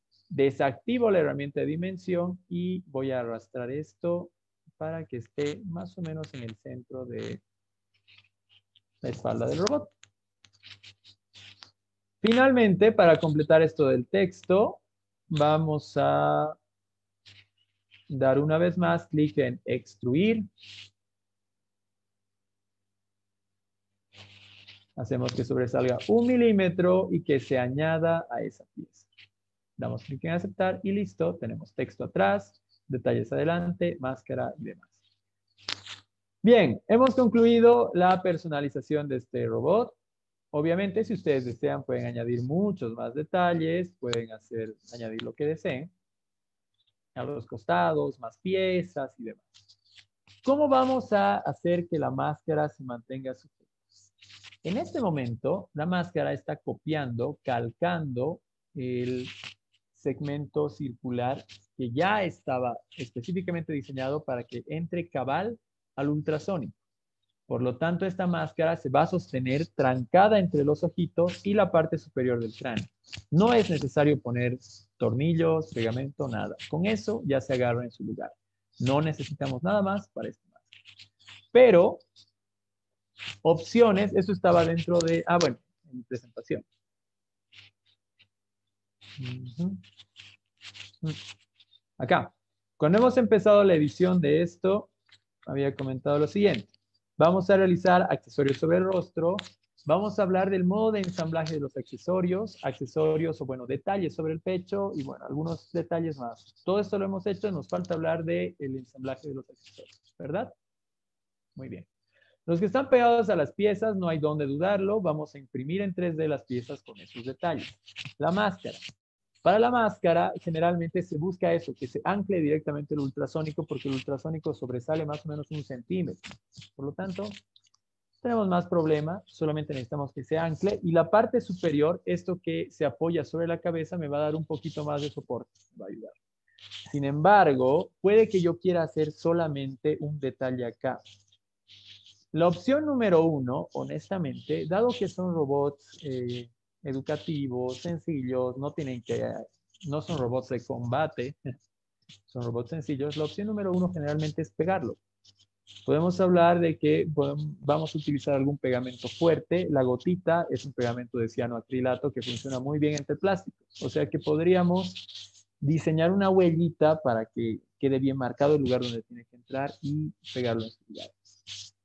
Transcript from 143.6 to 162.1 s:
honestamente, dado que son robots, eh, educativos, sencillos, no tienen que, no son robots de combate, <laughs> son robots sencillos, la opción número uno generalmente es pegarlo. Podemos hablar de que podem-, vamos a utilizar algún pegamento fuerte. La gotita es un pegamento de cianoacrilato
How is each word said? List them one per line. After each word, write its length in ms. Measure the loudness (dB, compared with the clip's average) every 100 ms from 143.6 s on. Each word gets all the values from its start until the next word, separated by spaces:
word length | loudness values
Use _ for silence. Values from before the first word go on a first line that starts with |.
| -6
honestamente, 920 | -8 -8 -8 -6 -6 -4 -6 -6 -4 -2
dado 220 | 0 0
que 180 | 0 -4
son 240 | -4 -4
robots, 640 | -2 0 0 0 -4 _ -14
eh, 480 | -8 -6 -6 -8 -10 _ _ _
educativos, 960 | -8 -8 -6 -6 -4 -6 -4 -4 -6 -6
sencillos, 800 | -8 -8 -6 -6 -4 -2 -4 -4
no 120 | -8
tienen 300 | -6 -8 -8
que, 300 | -6 -6 -4 -8 -12 _ _ _ -8
no 140 | -6
son 160 | -4 -4
robots 300 | -2 -4 -4
de 140 | -8
combate, 720 | -6 -8 -4 -2 -2 -4 -10 -8
<laughs> 160 | -12 -14 _ _ _ _ _ -20 _
son 160 | -8
robots 280 | -6 -6 -6
sencillos, 460 | -8 -6 -4 -4 -4
la 80 |
opción 220 | -6 -6 -6
número 260 | -4 -2
uno 180 | 0 0
generalmente 500 | -2 -4 -2 -4 -4
es 80 | -6
pegarlo. 480 | -4 -2 -2 -4 -10 _ _ _ _ _ _ _ -10
Podemos 360 | 0 2 2 2
hablar 400 | 4 6 6 6
de 180 | 2 0
que 300 | 2 2 2
podem-, 480 | 0 -2 -2 -6 -6
vamos 340 | -2 0 0
a 40 | -6
utilizar 360 | -4 -4 0
algún 240 | 0 0 -2
pegamento 500 | -2 -2 -4 -10 -10
fuerte. 580 | 0 2 2 0 -2 0
La 120 | 0
gotita 640 | 2 0 0 -2 0 0 0
es 140 | -6
un 80 | -8
pegamento 460 | -4 -4 -4 -6 -4
de 100 | -4
cianoacrilato 840 | -4 -6 -6 -6 -4 -2 -2 -4